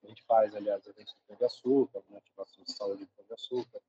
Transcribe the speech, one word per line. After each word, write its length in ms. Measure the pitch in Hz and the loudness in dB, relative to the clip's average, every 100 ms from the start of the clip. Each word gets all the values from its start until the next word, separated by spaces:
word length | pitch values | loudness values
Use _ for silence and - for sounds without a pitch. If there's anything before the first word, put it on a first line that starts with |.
a 40 | 101 | -20
gente 160 | 110 | -20
faz, 320 | _ 113 107 104 | _ 4 4 0
aliás, 280 | 104 101 - | -4 -6 -8
eventos 260 | - - | -20 -20
do 60 | - _ | -20 _
Pão 100 | 104 | -4
de 80 | - | -4
Açúcar, 580 | - 123 139 127 101 _ | -2 2 4 4 -2 _
né, 80 | 101 | -20
ativação 460 | _ - 98 _ | _ -16 -16 _
de 80 | - | -18
saúde 340 | - 101 98 95 | -6 -6 -6 -10
do 60 | |
Pão 120 | _ | _
de 100 | - 117 | -18 -14
Açúcar 440 | - 123 113 - | -6 -6 -6 -14